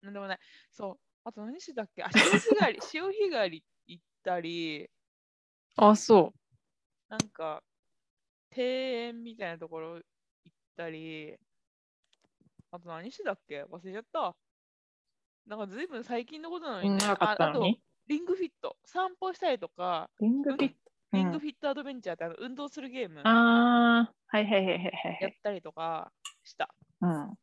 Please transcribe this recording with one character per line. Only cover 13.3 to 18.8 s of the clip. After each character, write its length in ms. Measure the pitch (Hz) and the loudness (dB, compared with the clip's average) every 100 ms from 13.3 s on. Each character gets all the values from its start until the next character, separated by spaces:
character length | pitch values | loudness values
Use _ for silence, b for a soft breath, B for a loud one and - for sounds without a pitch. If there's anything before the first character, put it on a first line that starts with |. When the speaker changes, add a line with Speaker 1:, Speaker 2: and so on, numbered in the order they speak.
Speaker 1:
っ 60 | 196 _ | -6 _
け？ 160 | 147 - | -12 -12
忘 200 | 175 180 | -14 -12
れ 80 | |
ち 40 | 190 | -14
ゃ 40 | |
っ 20 | 226 | -8
た。 240 | 320 220 175 _ _ _ _ _ _ _ _ _ _ _ | -4 -4 -6 _ _ _ _ _ _ _ _ _ _ _
な 120 | 214 | -10
ん 20 | |
か 80 | 202 | -8
随 200 | 196 359 | -8 -8
分 160 | 262 | -10
最 220 | 240 240 240 | -6 -6 -6
近 160 | 311 | -12
の 80 | 330 | -10
こ 100 | 349 | -10
と 60 | 320 | -8
な 120 | 208 | -2
の 40 | |
に 80 | 196 | 0
ね。 60 | 196 | 2
Speaker 2:
う 20 | |
ん、 0 | |
な 180 | 202 196 | 2 2
か 180 | 208 | 2
っ 40 | 214 | 2
た 140 | 156 | 0
の 80 | 151 | 2
に？ 80 | 190 | 2
Speaker 1:
あ、 20 | |
あ 20 | 233 | 0
と、 40 | _ _ _ | _ _ _
リ 120 | 302 | -6
ン 60 | 349 | -2
グ 100 | 370 | -2
フ 60 | |
ィ 60 | 359 | -4
ッ 40 | _ | _
ト。 180 | - - | -12 -12